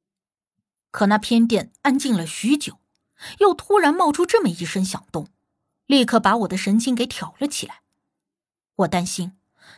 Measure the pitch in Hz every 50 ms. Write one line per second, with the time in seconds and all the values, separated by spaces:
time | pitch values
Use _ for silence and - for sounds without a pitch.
0 | _ _ _ _ _ _ _ _ _ _ _ _ _ _ _ _ _ _ - -
1 | 208 196 208 208 208 - 233 233 233 233 226 185 147 - _ _ - 285 262 277
2 | - 269 226 175 165 156 - - - 233 294 294 - - - _ _ _ _ _
3 | _ _ _ - - - - - 403 392 339 - - - 403 415 339 285 311 359
4 | 359 302 294 - 349 349 - 453 349 196 165 170 175 156 - 196 190 190 - 190
5 | - _ - 202 - - _ _ _ _ _ _ _ _ _ _ _ - 285 269
6 | 240 240 247 226 - 196 214 240 202 175 185 190 - 196 202 226 233 269 247 233
7 | 240 247 - - - - - - 277 285 - - - - - - _ _ _ _
8 | _ _ _ _ _ _ _ _ _ _ _ _ _ _ - - 190 170 - 180
9 | 175 185 - - 175 185 - _ _ _ _ _ _ - -